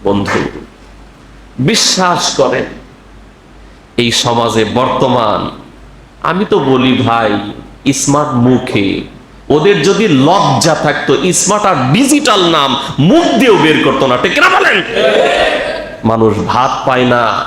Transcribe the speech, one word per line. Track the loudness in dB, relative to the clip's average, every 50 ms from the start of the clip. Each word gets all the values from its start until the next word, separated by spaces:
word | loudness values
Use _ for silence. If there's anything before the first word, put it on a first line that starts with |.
| 0
বন্ধু, | 0 0 0 -2 -2 -2 -4 -4 -4 -8 -12 -16 -18 -20 -20 -20 -20 -20 -20 -20 -20 -20 -20 -20 -20 -20 -20 -20 -20 -8 -2
বিশ্বাস | -2 0 0 0 0 -2 -2 0 0 0 0 -2 -2 -6 -2
করেন, | 0 0 0 0 -4 -6 -8 -10 -18 -20 -20 -20 -20 -20 -20 -20 -20 -20 -20 -20 -20 -20 -20 -20 -20 -20 -20 -20 -20 -20 -12 -4 -2
এই | 0 0
সমাজে | 0 0 -2 0 0 0 0 0 0 0 -2
বর্তমান, | 0 0 -2 0 0 0 0 0 0 0 0 0 0 -2 -2 -4 -8 -10 -14 -20 -20 -20 -20 -20 -20 -20 -20 -20 -20 -20 -8
আমি | -4 -4 -2 -2 -2 0
তো | 0 0
বলি | 2 2 2 2 2 2 0
ভাই, | 0 0 0 0 0 0 0 -2 -4 -6 -8 -12 -14 -18 -20 -20 -6 -4 -2 -2
স্মার্ট | -2 -2 0 0 0 0 -2 0
মুখে, | 0 2 2 2 2 0 -2 -4 -2 -2 -2 -2 -4 -6 -10 -16 -20 -20 -20 -20 -20 -4 0
ওদের | 0 2 4 2 2 2
যদি | 2 0 0 2 2 2
লজ্জা | 2 2 4 4 2 2 2 2 0 0 0 0 0
থাকতো, | 0 0 -2 -2 -4 -2 -2 -2 0 0 -2 -2
স্মার্ট | 0 0 0 -2 0 0
আর | 0 0 0 0 0 2
ডিজিটাল | 2 2 2 2 2 2 2 2 2 2
নাম | 2 2 2 2 0 -2 -4 -6 -8 -2 0
মুখ | 2 4 4 4 4
দিয়েও | 2 2 2 4 4 4 4
বের | 4 2 2 2 2
করতো | 0 0 0 0 0
না, | 0 0
ঠিক | -2 -2 0 2
না | 2 2
বলেন? | 2 2 2 2 0 0 -2 -4 -4 -2 0 0 2 2 0 0 0 0 0 -2 -2 -4 -4 -6 -8 -8 -10 -12 -14 -4 -2
মানুষ | 0 2 4 2 2 2 0 -4 -2
ভাত | -2 0 0 0 -2 -4 -2 -2
পায় | 0 0 2
না | 2 2 2 2 0 -2 -2 -6